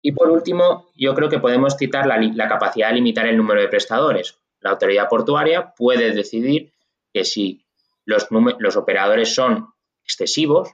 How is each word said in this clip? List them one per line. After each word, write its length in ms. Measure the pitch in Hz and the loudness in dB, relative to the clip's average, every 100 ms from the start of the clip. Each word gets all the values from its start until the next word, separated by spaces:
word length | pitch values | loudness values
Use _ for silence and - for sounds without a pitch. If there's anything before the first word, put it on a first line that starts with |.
Y 120 | 147 | -4
por 180 | 139 165 | 2 2
último, 600 | 165 170 180 175 175 _ | 2 0 0 2 0 _
yo 200 | _ 135 | _ -2
creo 140 | 135 151 | 0 0
que 100 | 147 | 0
podemos 380 | 127 123 139 139 | 0 2 0 0
citar 300 | 135 135 135 | -4 -2 0
la 100 | 117 | 0
li-, 160 | 110 | 0
la 140 | 110 107 | -2 -4
capacidad 400 | 110 101 - 110 | -2 -2 -2 0
de 60 | |
limitar 320 | 120 120 113 113 | 2 0 0 0
el 100 | 113 | 0
número 240 | 107 104 | 2 2
de 80 | 101 | 2
prestadores. 720 | 101 - 113 151 104 - _ _ _ | 0 -2 0 0 -2 -4 _ _ _
La 100 | 101 | -4
autoridad 380 | 98 98 101 104 | 0 2 2 2
portuaria 640 | 113 113 147 151 170 175 | 0 0 0 2 0 -4
puede 380 | _ 120 123 113 | _ 0 2 0
decidir 600 | 104 101 113 123 151 - _ _ _ _ | -2 -4 -4 -2 -2 -4 _ _ _ _
que 120 | 104 | -4
si 400 | 92 - 101 95 _ _ _ _ | -4 -2 -4 -6 _ _ _ _
los 260 | - 107 - | -2 -2 0
nume-, 260 | 110 120 113 | 2 2 2
los 180 | 104 98 | -2 0
operadores 580 | - 95 98 110 110 | -2 0 2 2 0
son 380 | - 127 110 - _ _ _ | 0 0 0 -4 _ _ _
excesivos 680 | - - - - 156 156 - | -14 -8 -4 -2 0 0 0